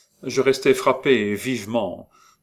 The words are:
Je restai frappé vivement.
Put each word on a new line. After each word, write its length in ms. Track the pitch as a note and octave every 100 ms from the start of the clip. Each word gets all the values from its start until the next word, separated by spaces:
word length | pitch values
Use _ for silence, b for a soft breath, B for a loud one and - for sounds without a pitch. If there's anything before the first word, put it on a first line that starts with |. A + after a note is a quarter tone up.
| B _
Je 180 | C3+ A#2+
restai 320 | C3+ C3 C#3+
frappé 640 | B2+ C#3 B2+ D3 A#2+ G#2
vivement. 760 | G2+ B2+ A#2+ G2+ A#2 F#2+ - - b b b